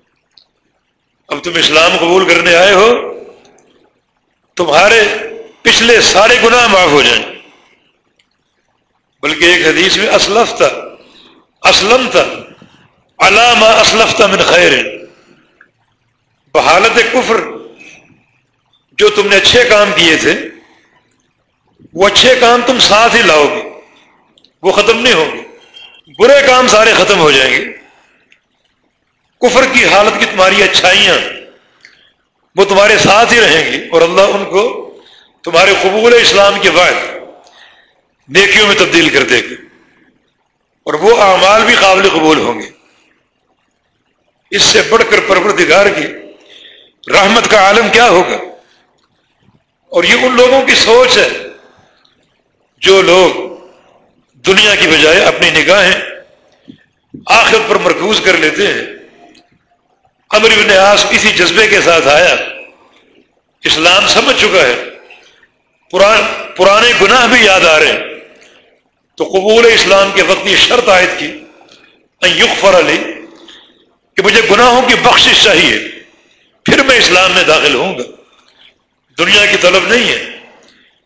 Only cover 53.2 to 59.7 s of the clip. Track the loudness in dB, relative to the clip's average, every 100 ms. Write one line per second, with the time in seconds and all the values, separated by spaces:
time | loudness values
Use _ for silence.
53.2 | 2 -2 -12 -18 -20 _ _ _ _ _
54.2 | _ _ -2 0 0 0 0 2 2 2
55.2 | 0 0 -2 0 2 2 2 -2 -8 -18
56.2 | -20 _ _ _ -20 -20 _ _ _ -12
57.2 | -2 0 2 0 0 -2 -2 -4 -4 -2
58.2 | -2 -2 -2 -2 -4 -6 -10 -18 -20 _
59.2 | -20 _ _ _ _